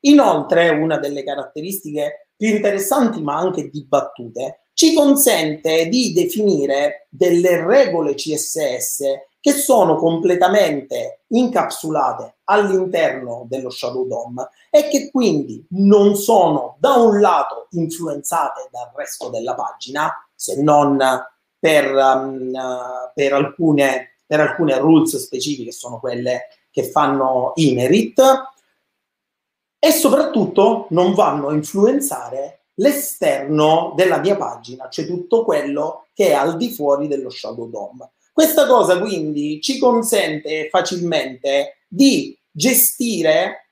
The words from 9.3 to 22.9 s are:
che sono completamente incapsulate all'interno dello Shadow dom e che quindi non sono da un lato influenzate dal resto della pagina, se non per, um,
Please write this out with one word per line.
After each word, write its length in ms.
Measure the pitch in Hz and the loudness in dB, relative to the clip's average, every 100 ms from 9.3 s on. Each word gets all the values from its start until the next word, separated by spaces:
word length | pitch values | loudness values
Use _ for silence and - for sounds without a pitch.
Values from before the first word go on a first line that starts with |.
| _ | _
che 120 | 285 | 0
sono 440 | 277 - 247 175 151 | 0 2 4 4 2
completamente 1300 | 165 165 180 180 180 208 175 143 - 123 113 - _ | 0 0 0 2 2 4 2 -2 -6 -8 -8 -12 _
incapsulate 1080 | 233 254 185 151 - 160 151 131 120 113 _ | 0 2 0 -4 -6 -6 -2 -2 -4 -12 _
all'interno 1000 | - 208 202 190 180 180 156 131 123 120 120 | 0 0 2 0 0 0 0 -2 -10 -12 -8
dello 220 | 135 127 | -8 -8
Shadow 380 | - 123 127 127 | -8 -8 -6 -6
dom 420 | 131 120 123 127 _ _ | -6 -8 -10 -12 _ _
e 180 | 302 302 | 2 4
che 220 | 285 - | -2 -2
quindi 540 | 262 220 156 135 - - | 0 2 0 -4 -12 -10
non 460 | 180 196 208 202 202 | 2 6 6 6 2
sono 600 | - 220 170 147 123 - | 2 4 4 0 -4 -2
da 140 | 269 | 2
un 260 | 262 233 202 | 4 4 4
lato 480 | 202 165 - - - | 4 2 -2 -8 -10
influenzate 960 | 170 160 160 165 143 139 165 139 - - | -6 -6 -6 -8 -8 -6 -4 -4 -6 -16
dal 200 | 123 120 | -16 -16
resto 340 | 143 143 - 123 | -12 -12 -10 -10
della 260 | 113 120 | -8 -8
pagina, 560 | - 110 - 127 143 156 - _ | -8 -10 -12 -12 -6 -6 -6 _
se 280 | _ - 131 | _ -10 -2
non 360 | 151 147 147 139 131 127 - _ _ _ | 4 4 4 2 0 0 -6 _ _ _
per, 360 | 160 151 135 | 2 2 2
um, 580 | 135 135 131 135 135 127 131 127 127 123 | 2 4 2 -2 -8 -8 -8 -6 -8 -8